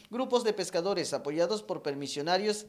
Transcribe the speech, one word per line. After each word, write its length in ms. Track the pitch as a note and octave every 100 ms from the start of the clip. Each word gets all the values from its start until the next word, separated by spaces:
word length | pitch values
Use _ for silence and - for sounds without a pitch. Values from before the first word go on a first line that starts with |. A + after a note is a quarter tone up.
| -
grupos 340 | A#3 C4 B3
de 80 | G#3+
pescadores 640 | G#3 F3 F3 F3 F#3+ D3+
apoyados 480 | C3+ C#3+ D3+ F3 G#3+
por 180 | G#3 E3+
permisionarios 840 | D3+ C#3 C#3 D3 D3+ F#3 G#3 G#3